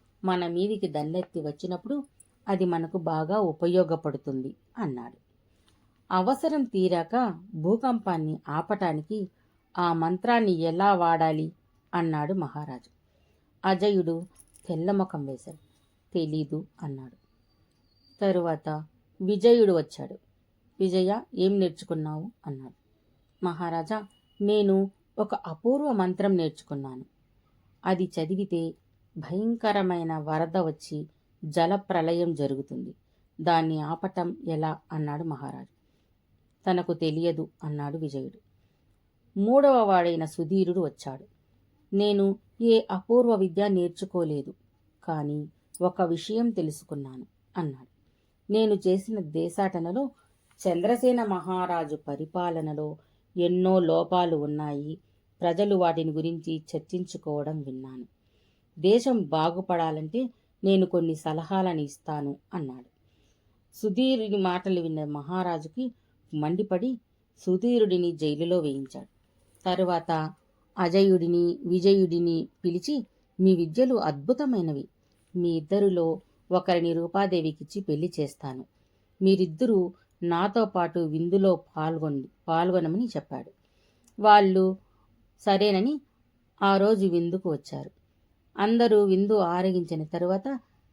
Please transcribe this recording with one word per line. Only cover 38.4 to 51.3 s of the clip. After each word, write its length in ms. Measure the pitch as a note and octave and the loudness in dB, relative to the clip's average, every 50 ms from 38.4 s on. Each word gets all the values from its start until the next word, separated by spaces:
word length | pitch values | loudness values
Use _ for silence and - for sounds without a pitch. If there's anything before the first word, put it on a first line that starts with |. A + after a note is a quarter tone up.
| _ _ _ _ _ _ _ _ _ _ _ _ _ _ _ _ _ _ _ F#3+ | _ _ _ _ _ _ _ _ _ _ _ _ _ _ _ _ _ _ _ -2
మూడవ 460 | G3 A3 B3+ C#4 C#4+ C#4 C4 A#3+ A3 | 2 4 6 6 6 6 6 6 6
వాడైన 400 | G3 F#3+ F3+ E3+ F3 E3+ E3 D#3+ | 6 4 4 4 2 2 0 -2
సుధీరుడు 560 | D#3+ - - E3 D3+ F#3+ F#3+ F#3 E3+ F3 F#3+ | -4 -4 -6 -2 0 2 2 2 2 2 0
వచ్చాడు. 440 | E3 C#3+ - - - C#3 C3 C3+ - _ _ _ _ _ _ _ _ _ _ _ _ _ G3 | -2 -2 -4 -10 -12 -14 -12 -14 -16 _ _ _ _ _ _ _ _ _ _ _ _ _ 0
"నేను 400 | G3 G#3 G#3 G3+ G3+ G3 G3 G3+ - _ _ _ - | 2 2 2 4 4 2 2 0 -2 _ _ _ 0
ఏ 200 | A#3 A#3 A3+ A3 - - | 4 4 6 4 4 0
అపూర్వ 440 | F#3+ F#3 - - A#3 B3 A#3+ A#3 A3 | -6 -8 0 2 4 4 6 4 4
విద్య 340 | G3 F#3+ F3+ E3 G3 G3+ G#3 | 2 2 0 0 0 0 2
నేర్చుకోలేదు, 840 | G3 F3+ F3 F3 E3+ - F#3+ F#3+ - F3+ E3 D#3 D3+ C#3+ - D#3 - - _ _ _ _ _ _ _ _ _ | 2 2 0 -2 -4 -8 -10 -4 -2 -2 -2 -2 -2 -6 -6 -8 -14 -18 _ _ _ _ _ _ _ _ _
కానీ 440 | - D#3+ D3+ D3 D3 D3 D3+ D3 D#3 - _ _ _ - - | -6 -6 -4 -4 -4 -6 -6 -8 -10 -16 _ _ _ -4 -2
ఒక 200 | F3+ F3+ F3+ - | -2 -2 0 0
విషయం 480 | F3+ E3 E3+ D#3+ - - G#3+ A3+ A#3+ A#3 | 0 0 0 -4 -4 -4 -2 -2 -2 0
తెలుసుకున్నాను," 760 | G#3 F#3+ D#3+ D#3 D3+ - - _ D#3 C#3+ C3+ C3 C3 B2+ - - _ _ _ _ _ | 0 -2 -4 -4 -6 -10 -12 _ -12 -10 -10 -12 -14 -18 -18 -20 _ _ _ _ _
అన్నాడు. 320 | F#3 E3 D3 C3 B2+ B2+ _ _ _ _ _ _ _ _ _ _ _ _ - | -6 -6 -6 -8 -10 -16 _ _ _ _ _ _ _ _ _ _ _ _ -2
"నేను 220 | G3+ A3 A3 G#3+ G#3 | 2 2 4 2 2
చేసిన 460 | F#3+ - F#3 F#3 G3 F#3+ A3+ A3 G3+ | 2 2 2 2 2 0 -4 -6 -6
దేశాటనలో 880 | E3+ D3 D3+ D#3+ E3 E3+ E3 G#3+ G3 F#3+ F#3+ E3+ E3 E3+ F#3 B3+ C#4 C4 - _ _ _ _ _ _ _ _ _ - F#3 | -8 -6 -4 -4 -4 -4 -2 -2 -2 -2 -2 -4 -4 -4 -2 -4 -4 -4 -8 _ _ _ _ _ _ _ _ _ -2 -2
చంద్రసేన 560 | E3+ E3+ F3+ A3 A#3+ A#3 B3+ B3 B3 A#3+ A3+ | 0 0 2 0 2 2 2 2 2 2 0
మహారాజు 720 | G#3 | -2